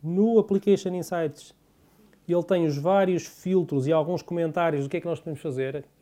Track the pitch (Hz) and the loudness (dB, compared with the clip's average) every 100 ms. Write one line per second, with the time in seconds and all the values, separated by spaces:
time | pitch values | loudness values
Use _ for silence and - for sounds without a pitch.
0 | 156 180 220 226 208 196 202 196 185 180 | -4 0 4 4 2 0 2 0 0 -6
1 | 156 175 156 - - _ _ _ _ _ | -4 -4 -4 -6 -20 _ _ _ _ _
2 | _ _ - 175 170 185 160 143 165 196 | _ _ -2 -2 2 2 2 0 2 4
3 | 190 170 - - 180 185 160 139 135 160 | 4 0 -4 -8 0 0 2 0 2 2
4 | 151 175 - 170 165 160 165 147 139 170 | 2 -4 -4 -4 -2 0 0 0 -2 -4
5 | 170 160 165 143 156 131 131 143 - _ | -4 -6 -8 -8 -6 -4 -4 -6 -12 _